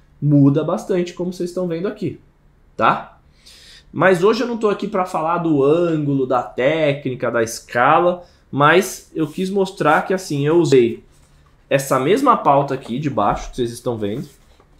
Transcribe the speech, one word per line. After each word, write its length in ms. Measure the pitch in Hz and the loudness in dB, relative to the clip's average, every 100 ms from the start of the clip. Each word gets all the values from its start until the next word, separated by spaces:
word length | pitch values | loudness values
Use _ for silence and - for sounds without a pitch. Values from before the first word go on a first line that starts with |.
| _ - | _ -6
muda 400 | 147 143 139 143 | 2 4 4 2
bastante, 500 | 151 202 - 185 175 | 0 -4 -2 -2 -4
como 200 | - 180 | -6 -8
vocês 180 | 180 175 | -6 -8
estão 160 | 185 180 | -6 -6
vendo 220 | 165 202 | -6 -8
aqui, 320 | - 165 - _ _ _ _ _ - | -6 -8 -10 _ _ _ _ _ -2
tá? 420 | 113 175 - _ _ _ - - - - _ | 0 0 -6 _ _ _ -20 -20 -20 -20 _
Mas 300 | - 180 180 | 0 2 4
hoje 200 | 196 233 | 2 2
eu 40 | 240 | -2
não 100 | 226 | -2
tô 120 | 220 | -2
aqui 180 | 196 202 | -2 -4
pra 180 | 190 | -4
falar 340 | 185 170 156 175 | -4 -4 -2 -2
do 260 | 165 147 | 0 2
ângulo, 640 | 135 165 175 156 143 139 127 | 4 4 2 0 -2 -2 0
da 180 | 127 | -2
técnica, 840 | - - 131 160 151 139 135 120 120 | -4 -2 0 2 0 -2 -6 -6 -2
da 120 | 117 | -2
escala, 840 | 110 - - 123 131 160 175 180 - _ _ | -2 -6 -4 2 4 4 2 -2 -8 _ _
mas 580 | 131 147 175 202 - - 156 | 2 4 4 2 -6 -12 -8
eu 100 | 151 | -6
quis 240 | 185 190 | -6 -4
mostrar 520 | 196 185 - 151 165 | -2 -2 0 2 2
que, 120 | 185 | 0
assim, 320 | 185 - 143 143 | -4 -4 -4 0
eu 120 | 170 | 2
usei 440 | 156 135 113 107 - _ _ _ _ _ - | 4 4 4 -2 -16 _ _ _ _ _ -4
essa 300 | 139 - 135 | -2 0 0
mesma 380 | 135 233 277 226 | 2 2 2 2
pauta 380 | 151 139 139 | 4 2 2
aqui 260 | 131 - 123 | -4 -8 -6
de 100 | 151 | -4
baixo, 400 | 110 101 - - | -2 -2 -2 -6
que 60 | - | -6
vocês 160 | 120 | -6
estão 260 | 117 127 117 | -6 -6 -4
vendo, 300 | 104 117 143 _ _ _ _ | -4 -6 -10 _ _ _ _